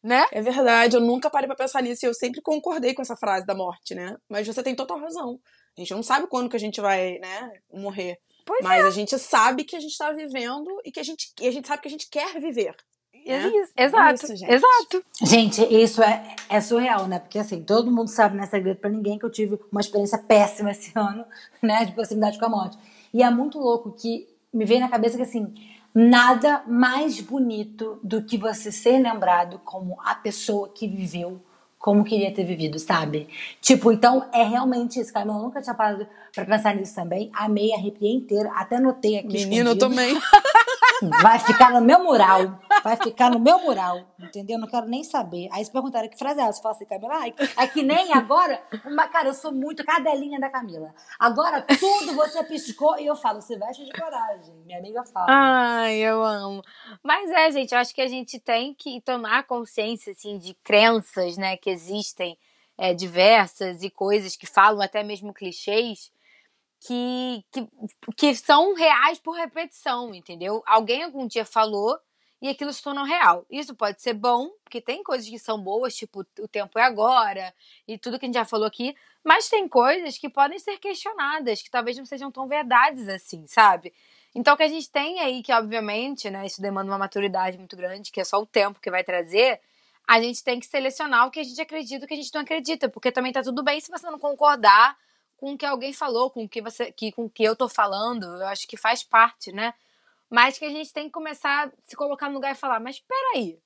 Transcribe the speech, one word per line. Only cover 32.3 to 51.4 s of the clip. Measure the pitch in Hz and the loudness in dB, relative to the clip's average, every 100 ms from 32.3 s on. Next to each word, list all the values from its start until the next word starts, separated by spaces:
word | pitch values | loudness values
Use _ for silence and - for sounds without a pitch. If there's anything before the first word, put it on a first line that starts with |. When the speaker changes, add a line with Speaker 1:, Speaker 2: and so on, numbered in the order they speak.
Speaker 3:
ter | 196 | -2
vivido, | 180 170 156 156 | -4 -4 -4 -6
sabe? | - 175 151 151 151 - - - | -2 -2 0 -6 -8 -16 -16 -4
Tipo, | - 262 226 | 4 6 6
então, | 220 240 262 254 | 6 4 4 0
é | 233 | 0
realmente | 220 240 262 247 240 254 | 2 2 0 -2 -4 -6
isso, | 220 | -6
cara. | 214 208 | -4 -4
Eu | |
nunca | 208 233 269 | -6 -6 -8
tinha | 269 | -8
parado | 233 214 202 208 - - | -2 -2 -2 -8 -16 -14
pra | - 185 | -10 -2
pensar | 214 214 | 0 0
nisso | 202 190 | -2 -6
também. | - 170 185 214 | -8 -6 -6 -6
Amei, | 202 214 208 214 | -6 -2 0 0
arrepiei | 214 202 202 208 | -2 -4 -2 -2
inteira. | 254 247 202 214 | -2 -2 -2 -2
Até | - 190 240 | -6 -4 2
anotei | 262 254 214 214 | 2 2 0 0
aqui | 214 | -2
Speaker 2:
Menina, | 202 196 220 240 | -4 0 2 2
eu | 214 | 4
Speaker 3:
escondido. | 254 | 4
Speaker 2:
também. | 254 247 320 | 4 2 0
Speaker 3:
<laughs> | - 403 539 466 466 508 508 480 180 - | 8 8 10 6 6 6 4 6 2 8
Vai | 214 233 | 8 8
ficar | 233 220 254 | 4 8 8
no | 247 | 10
meu | 233 339 | 8 6
mural. | 359 240 190 190 190 190 - 208 | 6 6 8 6 4 -4 2 2
Vai | 214 226 | 4 -2
ficar | 392 - 247 | -2 2 4
no | 233 | 6
meu | 240 359 | 6 6
mural, | 339 214 180 180 180 _ | 4 0 -2 -4 -10 _
entendeu? | 180 208 202 226 | -18 -16 -8 -8
Não | 220 | -4
quero | 240 220 | -6 -4
nem | 254 | -8
saber. | 311 294 180 175 185 | -4 -4 -4 -8 -8
Aí | 196 | -8
se | 214 | -6
perguntaram | 262 262 254 220 | -6 -4 -6 -8
que | - | -8
frase | 262 294 | -6 -2
é | |
essa, | 233 208 | -2 -2
eu | |
falo | 220 | -8
assim, | 220 208 | -8 -10
"Camila, | 196 226 | -10 -6
ai, | 311 240 - 277 - | -6 -6 -6 -4 0
é | 262 | 0
que | 311 | 0
nem | 269 320 370 | 0 0 4
agora." | 277 226 302 349 254 - 220 254 | 2 4 2 2 -2 -8 -14 -6
Uma, | 294 320 | -2 0
cara, | 339 269 | 0 -2
eu | |
sou | 269 320 | -4 -8
muito | 269 285 311 | -6 -8 -8
cadelinha | 294 320 277 277 285 285 | -2 0 0 -2 -4 -6
da | 269 | -6
Camila. | 269 226 160 156 _ - - | -6 -10 -14 -16 _ -20 0
Agora | 233 226 | 0 2